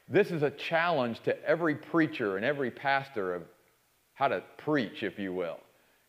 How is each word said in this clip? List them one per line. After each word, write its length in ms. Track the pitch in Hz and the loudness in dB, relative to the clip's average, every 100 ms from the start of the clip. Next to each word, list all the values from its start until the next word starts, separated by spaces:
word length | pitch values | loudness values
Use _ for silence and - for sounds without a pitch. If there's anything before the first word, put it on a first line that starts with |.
| - | 0
this 220 | 151 208 | 2 4
is 120 | 165 | 2
a 80 | 143 | 0
challenge 680 | - - 165 175 151 120 110 | -2 -2 0 2 2 0 -2
to 200 | - - | -2 -2
every 300 | - 160 165 | 2 2 2
preacher 600 | 143 - 170 156 156 104 95 | 0 0 2 2 2 -2 0
and 100 | 120 | 0
every 240 | 143 123 | 0 -2
pastor 640 | - 139 139 135 107 92 | -2 0 0 0 -4 -2
of 80 | 90 82 - _ _ _ _ _ | -4 -8 -20 _ _ _ _ _
how 140 | - 135 | -2 0
to 140 | 95 - - | 0 -6 -10
preach, 460 | - 151 98 - | -2 0 0 -4
if 160 | 101 - | -6 -4
you 160 | 95 | -6
will. 260 | 90 85 76 - _ _ _ | -4 -4 -6 -14 _ _ _